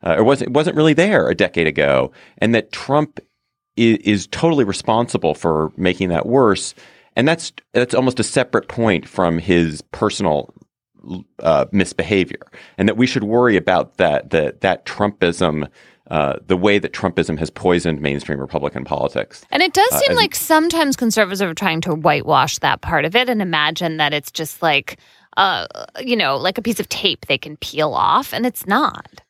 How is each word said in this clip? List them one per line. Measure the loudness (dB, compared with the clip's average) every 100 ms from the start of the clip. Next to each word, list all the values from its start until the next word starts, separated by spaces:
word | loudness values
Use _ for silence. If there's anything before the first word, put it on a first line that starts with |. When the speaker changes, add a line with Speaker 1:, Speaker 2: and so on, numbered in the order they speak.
Speaker 1:
uh, | 0 2
or | 4
wasn't, | 2 0
wasn't | 0 0 2
really | 2
there | 4 2 2 2
a | 0
decade | 0 2 0
ago. | 2 2 2 0 -6 -20 _
And | 0
that | 0 -2
Trump | -12 -2 0 0 -6 _ _ _ _ _ 2
i-, | 4 4
is | 2 0 -2
totally | -2 0 2 0
responsible | 0 0 0 0 -2 -2
for | -2 0 0 -2 -2
making | -2 0 0
that | -2 2
worse. | 2 4 2 -4 -14 -20 _ _ 0
And | 0
that's, | 0 -6 -16 _
that's | -2 0 2
almost | 0 0
a |
separate | -2 0 0 -2 -2
point | -2 0 0 -2
from | -2 0 0
his | 2 2 2 -2 -14
personal, | -4 -4 0 -2 -2 -4 _ _ _ _ _ -14 -14 -14 _
uh, | 0 2 2
misbehavior, | 0 0 -2 0 0 0 -4 -16 -20 -20 0
and | 0
that | 2
we | 0
should | 0
worry | 0 2 4 4
about | 2 0 0 0
that, | 2 2 0
that, | 0 0 -2
that | -2 -2 -6
Trumpism, | -2 -4 0 -2 0 0 0 -6 _ -20 _ _
uh, | -2 0 -4 -2
the | 0
way | 4 2
that | 0
Trumpism | -4 -2 -2 -2 -2
has | -6
poisoned | -2 0 2 0 -2
mainstream | -2 -4 -6 -6
Republican | -4 -4 -4 -8 -6
politics. | -4 -2 -4 -8 -10 _
Speaker 2:
And | -2
it | 0
does | 2 2
Speaker 1:
Uh, | 2
Speaker 2:
seem | 0
Speaker 1:
as | 2
Speaker 2:
like | 0 -2
sometimes | 2 2 2 0 0 0
conservatives | 0 2 0 0
are | -4 -2
trying | -2 -2
to | -2 0
whitewash | 2 0 2 2 2 -2
that | -2 -2
part | -2 -2
of | 0 0
it | 0
and | -2
imagine | -2 0 0 -2 -4 -2
that | -2
it's | -2 -6
just | -8 -8 -2
like, | 0 0 -2 -16 _ _ _ 0
uh, | 0 0 -6 -12 -16 -12
you | -4 0
know, | 0 0
like | -2 -4
a |
piece | -4 -4
of | -6
tape | -4 -4 -4 -4
they | -4
can | -4 -14
peel | -10 -4 -2 0
off, | 0 0 -2
and | -4 -4
it's | -6 -4
not. | -2 -2 -6 -20 -20 _